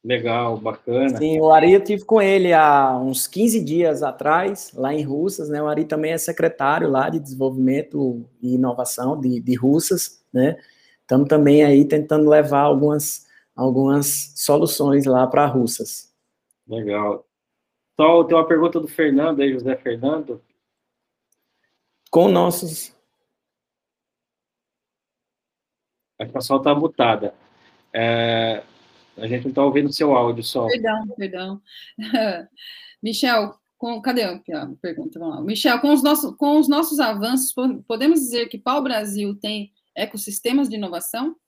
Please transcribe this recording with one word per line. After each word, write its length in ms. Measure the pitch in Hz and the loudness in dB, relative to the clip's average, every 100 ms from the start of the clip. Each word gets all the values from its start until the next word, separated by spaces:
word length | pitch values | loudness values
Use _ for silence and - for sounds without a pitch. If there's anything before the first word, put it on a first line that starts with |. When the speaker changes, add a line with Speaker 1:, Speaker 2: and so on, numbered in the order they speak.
Speaker 1:
Legal, 540 | 120 123 117 117 120 110 | -4 -4 -2 -2 -2 -4
bacana. 600 | 110 107 - 123 135 123 | -6 -8 -4 0 0 0
Speaker 2:
Sim, 240 | 156 156 | -2 2
o 100 | 156 | 6
Ari, 220 | 156 165 | 8 8
eu 100 | 196 | 6
tive 220 | 196 208 - | 4 -6 2
com 160 | 220 | 2
ele 320 | 196 196 180 | 4 2 4
há 440 | 165 151 143 135 127 | 6 6 6 4 0
uns 300 | 131 131 - | -4 -4 -6
quinze 360 | 180 226 220 | 0 0 0
dias 380 | 143 160 170 147 | -2 0 0 0
atrás, 720 | 139 - 147 165 196 202 - | -4 -4 0 0 0 -8 -14
lá 200 | - 131 | -6 -4
em 100 | 151 | -4
Russas, 460 | 143 143 185 185 151 | -4 -4 -4 -6 -8
né? 120 | 147 | -4
O 60 | 151 | -2
Ari 160 | 151 | -2
também 300 | 160 156 156 | -2 -4 -2
é 40 | 165 | -4
secretário 720 | - 165 165 - 139 160 165 | -6 -2 -2 0 0 0 0
lá 200 | 135 147 | 0 0
de 100 | 160 | -4
Desenvolvimento 1040 | 139 131 135 131 131 139 151 147 135 120 117 _ | -8 -4 -4 0 0 0 -4 -4 -4 -6 -12 _
e 140 | 123 127 | -2 0
Inovação 640 | 127 123 123 - 131 151 | 0 -2 -6 -4 -4 -2
de, 220 | 131 120 | -2 -2
de 140 | 120 123 | -2 0
Russas, 680 | 131 156 - 175 - _ _ | 2 2 2 -4 -4 _ _
né? 260 | 127 139 165 _ _ _ _ | 0 0 -2 _ _ _ _
Estamos 260 | - 131 143 | 0 2 4
também 380 | 156 143 147 147 | 4 6 6 8
aí 180 | 139 | 6
tentando 460 | 143 151 151 151 151 | 6 2 0 2 6
levar 320 | 151 143 139 | 6 6 2
algumas, 680 | 147 139 147 147 147 - _ _ _ | 2 2 2 0 -4 -10 _ _ _
algumas 800 | - 131 131 135 143 143 - - - | -4 -2 2 2 2 0 -6 -8 -8
soluções 680 | - 147 160 - 143 139 135 | 0 2 2 0 2 2 2
lá 220 | 127 127 | 2 2
pra 180 | 139 143 | 2 2
Russas. 680 | 127 117 - - - - _ _ _ _ _ - | 0 -2 -4 -10 -12 -18 _ _ _ _ _ -12
Speaker 1:
Legal. 640 | 113 104 101 104 101 _ _ _ _ _ _ _ - | -8 -4 -4 -4 -6 _ _ _ _ _ _ _ 2
Só 240 | 156 170 | 6 6
tem 140 | 165 165 | 4 2
uma 100 | 160 | 4
pergunta 320 | 165 170 165 | 2 2 -2
do 80 | 156 | -6
Fernando 540 | - 156 139 160 143 | -2 2 2 2 0
aí, 100 | 139 | 0
José 240 | 127 127 127 | -2 -4 -6
Fernando. 680 | 123 117 135 160 139 110 _ _ _ _ _ _ _ _ _ _ _ _ _ _ _ _ _ | -6 -4 -4 -4 -8 -14 _ _ _ _ _ _ _ _ _ _ _ _ _ _ _ _ _
Speaker 2:
Com 200 | 170 196 | 4 4
nossos 680 | 175 175 170 175 160 - _ _ _ _ _ _ _ _ _ _ _ _ _ _ _ _ _ _ _ _ _ _ _ _ _ _ _ _ _ _ _ _ _ | 4 2 -2 -8 -12 -14 _ _ _ _ _ _ _ _ _ _ _ _ _ _ _ _ _ _ _ _ _ _ _ _ _ _ _ _ _ _ _ _ _
Speaker 1:
A 80 | 117 | -10
pessoa 360 | 131 120 135 | -10 -2 0
tá 140 | 143 147 | 2 0
mutada. 580 | 160 - 120 107 104 - _ _ _ _ _ | -2 0 0 0 -4 -10 _ _ _ _ _
É, 680 | - 117 117 117 113 113 107 - _ _ _ _ - | -4 -2 0 0 0 -2 -4 -10 _ _ _ _ -12
a 80 | 113 | -8
gente 180 | 123 131 | -6 -4
não 80 | |
tá 100 | 135 | 0
ouvindo 240 | 139 135 143 | 2 2 -2
o 60 | |
seu 220 | - 151 127 | -2 2 2
áudio, 280 | 120 117 | 2 -2
só. 240 | 113 131 113 | -6 -4 -2
Speaker 3:
Perdão, 400 | 233 220 214 214 196 | -2 -2 -4 -8 -10
perdão. 440 | 196 185 190 196 _ - - - | -10 -10 -12 -12 _ -20 -20 -18
<laughs> 520 | 214 240 220 175 - _ - - - _ | -4 -2 -2 -6 -12 _ -20 -20 -20 _
Michel, 520 | 214 214 254 226 208 - _ _ | -8 -2 0 0 -2 -10 _ _
com, 240 | 233 226 | -10 -6
cadê 220 | 247 247 | -2 -2
a 160 | 202 175 - 151 - - | -4 -8 -10 -10 -10 -12
pergunta? 380 | 175 - - 160 | -12 -10 -12 -10
Vamos 160 | 165 - | -12 -8
lá. 60 | |
Michel, 380 | 185 214 262 247 | -8 -2 0 2
com 140 | 285 | 2
os 100 | 294 | 2
nossos, 320 | 285 294 - - | 2 0 -2 -2
com 240 | 285 302 | 2 2
os 80 | 269 | 4
nossos 320 | 294 330 294 | 2 0 -2
avanços, 540 | 233 208 220 254 262 | -2 -2 -2 -2 -4
po-, 280 | - 254 - - | -2 -4 -4 -8
podemos 320 | 226 285 330 | -2 2 2
dizer 280 | 254 240 233 | 0 -4 -6
que 100 | 214 | -6
pau-brasil 800 | 247 285 262 226 208 202 202 202 | -2 -2 -2 -4 -4 -6 -6 -8
tem 360 | 214 214 202 _ _ - | -8 -10 -12 _ _ -8
ecossistemas 760 | 214 208 - 202 233 269 262 | -8 -8 -10 -6 -2 0 0
de 60 | 214 | -4
inovação? 600 | 190 170 - 233 285 320 | -8 -8 -8 -8 -8 -10